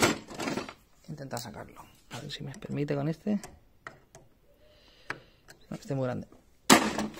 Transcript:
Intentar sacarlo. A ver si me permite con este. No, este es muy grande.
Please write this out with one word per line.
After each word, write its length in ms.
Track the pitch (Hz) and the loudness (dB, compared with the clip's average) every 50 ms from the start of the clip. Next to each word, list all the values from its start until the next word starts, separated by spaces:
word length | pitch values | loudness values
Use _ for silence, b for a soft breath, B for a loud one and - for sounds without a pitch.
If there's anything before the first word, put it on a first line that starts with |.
| - - - - - - - - - - - - - - - - - - - - - - | 8 6 4 2 -4 -12 -8 -6 -4 -2 -2 -2 -4 -6 -10 -14 -20 -20 -20 -20 -12 -12
Intentar 320 | 151 143 139 131 127 117 | -10 -8 -8 -6 -6 -6
sacarlo. 420 | 120 117 - - 113 104 - - - - - - - - | -6 -6 -8 -10 -12 -12 -14 -18 -18 -20 -20 -20 -18 -12
A 80 | - 123 | -10 -10
ver 100 | - 143 | -8 -8
si 140 | - - - | -8 -6 -6
me 100 | 139 135 | -8 -8
permite 380 | - - - 131 139 147 147 147 | -8 -6 -4 0 0 2 2 2
con 140 | 143 139 156 | 2 2 0
este. 320 | 165 - - 208 208 196 - - - - - - - - - - - - - - _ - - - - - - - - B B B B B B B B B B B B B B B B B B - - - - - | 0 0 0 2 2 2 0 -4 -14 -16 -20 -20 -20 -16 -16 -16 -16 -16 -20 -20 _ -20 -20 -20 -20 -20 -20 -20 -20 B B B B B B B B B B B B B B B B B B -20 -20 -20 -12 -12
No, 80 | - - | -10 -10
este 160 | - - 139 | -6 -4 -2
es 20 | |
muy 80 | 135 131 | 0 0
grande. 240 | 123 120 101 - - - - - - - - - - - - - - - - - - - - | 0 -2 -4 -6 -8 -14 -20 -20 -20 -20 -18 8 8 8 8 8 4 0 -2 -2 -4 -2 0